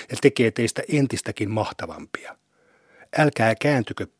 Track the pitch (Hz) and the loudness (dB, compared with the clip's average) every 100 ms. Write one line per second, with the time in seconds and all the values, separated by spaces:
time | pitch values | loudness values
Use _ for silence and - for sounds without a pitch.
0 | - - 143 - 113 - 113 - - 147 | -10 2 2 4 2 2 -2 -2 -2 0
1 | 135 - - - 104 107 101 - - - | 0 -2 -6 -6 -4 -2 -4 -6 -12 -12
2 | - - - - _ _ _ _ _ _ | -14 -14 -16 -20 _ _ _ _ _ _
3 | - - 151 - 113 110 147 139 110 - | -6 2 2 4 2 2 2 2 -2 -6
4 | 90 | -10